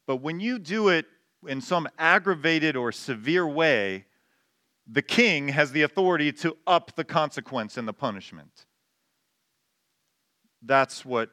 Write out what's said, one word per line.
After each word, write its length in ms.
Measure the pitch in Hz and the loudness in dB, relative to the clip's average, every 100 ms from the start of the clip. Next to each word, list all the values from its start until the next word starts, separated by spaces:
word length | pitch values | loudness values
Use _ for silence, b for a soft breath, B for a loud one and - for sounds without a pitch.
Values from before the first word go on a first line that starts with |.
but 120 | - 131 | -6 -6
when 240 | 147 170 | -6 -6
you 180 | 226 247 | -4 -6
do 300 | 160 220 202 | -6 0 2
it 180 | 165 - _ _ _ 165 | 2 0 _ _ _ -10
in 140 | 135 | -8
some 280 | 127 - 139 - | -2 -2 -2 0
aggravated 800 | 160 190 185 160 160 160 156 | 2 4 2 0 0 2 0
or 160 | 131 120 | 0 -4
severe 560 | - - 113 117 175 165 | -6 -8 -6 -2 0 0
way, 600 | 143 160 120 98 95 - _ _ _ _ _ _ _ - | 2 4 4 0 -4 -12 _ _ _ _ _ _ _ -4
the 160 | 117 | -2
king 460 | - - 233 156 143 | 0 2 4 2 0
has 240 | 143 147 | 0 2
the 100 | 147 | 2
authority 500 | 147 - 185 170 147 | 0 2 2 2 0
to 240 | - 165 160 - | -2 -4 -4 0
up 300 | 170 - - | 0 0 -8
the 80 | |
consequence 720 | 156 160 151 - - 131 107 131 | -4 -2 -2 -4 -8 -6 -6 -8
and 100 | 113 | -8
the 60 | |
punishment. 720 | 104 127 98 - 82 71 _ _ _ _ _ _ _ _ _ _ _ _ _ _ _ _ _ _ _ _ _ | -6 -6 -6 -14 -20 -20 _ _ _ _ _ _ _ _ _ _ _ _ _ _ _ _ _ _ _ _ _
That's 420 | 117 135 131 - | 2 2 2 -4
what 260 | 131 120 113 | -4 -2 -2